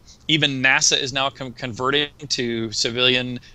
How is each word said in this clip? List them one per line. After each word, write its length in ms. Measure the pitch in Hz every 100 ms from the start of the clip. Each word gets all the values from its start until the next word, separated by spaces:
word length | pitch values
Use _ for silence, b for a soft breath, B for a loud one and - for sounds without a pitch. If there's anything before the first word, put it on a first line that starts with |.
| B B -
Even 340 | 156 143 131
nasa 340 | 131 143 - 139
is 160 | 135
now 160 | 135 135
con-, 240 | - 131
converting 560 | 117 127 107 131 147 147 - 143
to 420 | - 120 117 113
civilian 720 | 101 127 117 127 127 123 123 B